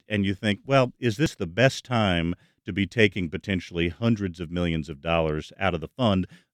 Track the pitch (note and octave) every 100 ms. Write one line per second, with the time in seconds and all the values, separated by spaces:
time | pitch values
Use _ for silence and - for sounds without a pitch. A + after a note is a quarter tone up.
0 | - G#2+ G2 F#2+ G#2+ G2+ - C3+ B2+ -
1 | B2 G#2 D#3+ - F2+ F2+ C3 - - A#2
2 | G2+ E2+ E2+ F2+ _ _ - F#2 F#2+ A#2+
3 | G#2 G#2+ E2 E2 - F#2 - E2+ E2+ -
4 | A#2 G#2+ F#2+ E2+ D#2+ F2 F2 E2 D#2 C#2+
5 | E2 E2+ D#2+ D2+ - - F#2+ E2+ D#2+ -
6 | A#2 F#2+ F2 - _